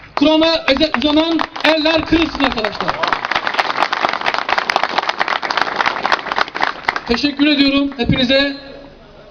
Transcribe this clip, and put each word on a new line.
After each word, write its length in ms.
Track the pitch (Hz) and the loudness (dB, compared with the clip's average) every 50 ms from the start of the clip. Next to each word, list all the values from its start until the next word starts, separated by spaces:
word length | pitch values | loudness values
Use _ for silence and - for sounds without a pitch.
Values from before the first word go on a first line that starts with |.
| - - - | -12 -10 -2
Kur'an'a 480 | - 285 311 311 311 320 330 330 320 - - | 2 4 4 6 6 4 4 2 2 2 0
eze-, 220 | 269 277 311 302 - 247 | 2 2 2 0 0 0
uzanan 400 | 269 302 294 311 320 339 330 311 - - - - - | 0 2 2 2 2 2 0 0 -2 -2 -4 -2 0
eller 420 | 294 320 320 294 320 330 320 311 | 2 2 2 2 2 2 2 2
kırılsın 380 | - 320 330 320 285 - 262 277 | 2 2 2 2 0 0 0 -2
arkadaşlar. 500 | 247 240 233 214 208 190 - 196 - - - - - - - - - - - - - - - - - - - - - - - - - - - - - - - - - - - - - - - - - - - - - - - - - - - - - - - - - - - - - - - - - - - - - - - - - - - - - - - - - - - - - | 0 0 -2 -4 -4 -4 -4 -4 -4 -2 -2 -2 -2 -2 -4 -4 -4 -4 -4 -2 -2 -2 -2 -2 -2 -2 -2 -2 -2 0 -2 -2 -2 -2 -4 -4 -2 -2 -2 -2 -2 -2 -2 -2 -2 -2 -2 -2 0 -2 -2 -2 -2 -4 -4 -4 -2 -2 -4 -4 -4 -2 -2 -2 -2 -2 -2 -2 -2 -2 -2 -2 -2 -2 -2 -2 -4 -2 -2 -2 -2 -2 -2 -2 -2 -4 -4 -6 -6 -4 -4 -2 -2
Teşekkür 380 | 233 233 269 294 277 285 285 | 0 0 0 -2 2 2 4
ediyorum 440 | 302 294 269 277 277 269 277 285 277 - | 4 4 4 4 4 4 2 0 0 -2
hepinize. 600 | - 233 240 269 262 247 233 269 269 285 285 277 277 - - - - - - - - - - - - - - | -2 0 2 2 2 2 2 4 2 2 0 -2 -8 -12 -16 -16 -18 -18 -20 -20 -20 -20 -20 -20 -20 -20 -20